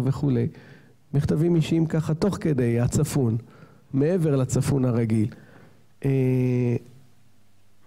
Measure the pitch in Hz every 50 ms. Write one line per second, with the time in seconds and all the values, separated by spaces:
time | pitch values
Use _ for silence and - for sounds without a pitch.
0 | 123 131 139 - 151 143 127 117 117 110 - - - - - - - - - -
1 | - - - 143 147 - 175 151 160 175 175 165 151 - 165 165 165 156 - 160
2 | 156 - 160 160 208 202 160 - - 165 147 127 123 120 117 117 120 120 - -
3 | 147 - - 151 131 113 110 117 - - - - - - - - - - - 131
4 | 139 160 185 190 156 160 143 135 127 131 - 127 - - 143 135 127 127 113 117
5 | 117 110 113 113 107 - - - - - - - - - - - - - - -
6 | - 139 135 135 131 127 127 127 127 127 123 123 123 120 120 - - - - -
7 | - - - - - - - - - - - - - - - - -